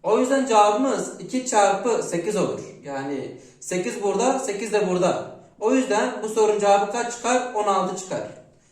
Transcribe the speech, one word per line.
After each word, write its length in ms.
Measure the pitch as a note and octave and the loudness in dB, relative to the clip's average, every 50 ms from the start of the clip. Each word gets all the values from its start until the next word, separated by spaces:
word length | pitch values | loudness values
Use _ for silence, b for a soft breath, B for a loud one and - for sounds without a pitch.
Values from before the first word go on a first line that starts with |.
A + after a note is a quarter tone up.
O 160 | - F3 A3 B3 | 2 2 2 2
yüzden 280 | B3+ B3+ C#4 C4+ B3+ | 2 2 2 2 2
cevabımız 720 | A3+ A3 G#3+ G#3 G#3 - C4 C4+ C4+ A3+ F3+ - - - - | 4 6 6 6 6 4 2 2 0 0 -2 -4 -8 -10 -12
iki 260 | F3+ - - B3+ - | -14 -6 -6 -6 -4
çarpı 560 | - A3+ G#3+ G3+ F#3+ - - - B3 A3 E3 | 0 2 4 4 4 4 2 0 0 0 0
sekiz 340 | - - F3+ E3 - G#3+ G3 | -2 -2 -4 -4 -4 -2 -2
olur. 240 | F#3+ D#3+ B2+ - - - - - - - | 0 -2 -2 -4 -8 -10 -14 -18 -16 -14
Yani 520 | C#3+ C#3 C#3 C#3 C#3+ C#3+ B2+ - - - B B B B B | -10 -10 -8 -6 -6 -6 -6 -8 -10 -14 B B B B B
sekiz 420 | - - F#3 F3+ - A#3+ - - | -10 -6 -4 -4 -4 -4 -6 -2
burada, 360 | G3 G3+ F#3 G3 A#3 C4 - - | -2 -2 0 2 2 2 0 0
sekiz 340 | - - G3+ - A3+ G#3+ | -2 -4 -4 -6 -6 -2
de 160 | G3+ G#3 F3+ F3+ | 0 0 2 2
burada. 480 | F3+ F3+ F3+ - - - - - - B B B B _ | 0 2 2 2 0 0 -4 -10 -14 B B B B _
O 140 | G#3 A3+ C4 | 0 2 2
yüzden 480 | C4 B3+ - G#3 G#3+ B3 B3+ - - | 2 2 2 0 0 0 -2 -4 -6
bu 60 | A3 A3 | -8 -4
sorunun 320 | G#3+ A3+ G#3+ G#3 G#3 G3+ | 0 2 2 2 2 2
cevabı 320 | G3+ G3+ G3 G3+ G#3 G#3 | 4 4 4 4 4 0
kaç 220 | - A#3+ A#3 - - | -2 -4 -4 -4 -6
çıkar? 400 | - - A3+ B3+ B3+ B3 - - | -4 -2 0 0 0 0 -2 -4
On 100 | G#3+ G#3 | -2 0
altı 320 | G#3 F#3+ F#3+ F3+ F#3 F#3+ | 2 2 0 0 -2 -4
çıkar. 320 | - - - - - - - - - - _ b b b b | -8 -8 -8 -8 -8 -8 -10 -14 -18 -20 _ b b b b